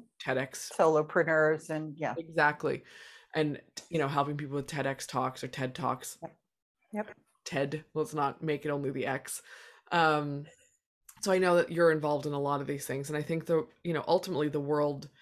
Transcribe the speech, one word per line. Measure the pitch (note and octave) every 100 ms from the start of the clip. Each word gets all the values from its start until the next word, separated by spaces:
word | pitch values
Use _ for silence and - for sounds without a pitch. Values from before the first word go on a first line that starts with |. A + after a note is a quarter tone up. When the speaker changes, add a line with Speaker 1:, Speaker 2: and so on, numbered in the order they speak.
| - -
Speaker 1:
ted | C#3+ C3
X. | C3+ - - -
Speaker 2:
Solopreneurs | D#3+ D#3 D#3 F3+ E3 D#3+ D#3 D#3 -
and, | D#3 D#3 D3
yeah. | B2+ E3
Speaker 1:
Exactly. | E3 D#3+ D3+ D3+ D3 - - - - - _ D#3
And, | D3+ C#3 - - -
you | E3
know, | C#3
helping | D3 C#3+ D3
people | D3 C#3+
with | C#3
ted | D3 C3+
X | C3+ -
talks | C3 B2+ -
or | C3
ted | - B2+ C3
Talks. | B2+ B2+ - -
Speaker 2:
Yep. | E3 _ _ _ _ _ _
Yep. | G#3 G#3+ - _ _ -
Speaker 1:
ted, | D3 C#3 D3+ - D#3
let's | D3
not | D3+ C#3 -
make | D#3+ D3 D3+
it |
only | C#3+ C#3
the | C3+ B2
X. | C3 - - - - - - -
Um, | F3 D#3+ D3+ D3 C#3+ D3 - _ _ _ _ - -
so | G3+
I | F#3
know | F#3 F3
that | -
you're | E3 E3+
involved | D#3 D3 D3 D3
in |
a | C#3+
lot | C#3+ C#3+
of | C#3
these | C#3 -
things. | C3+ C#3+
And | D3+
I |
think | D#3 E3 D#3+
the, | E3 D#3 _
you | F3
know, | D#3 -
ultimately | F3 F#3 D#3+ D3+
the | D3
world, | C#3+ D3 D3 C#3+ D3 _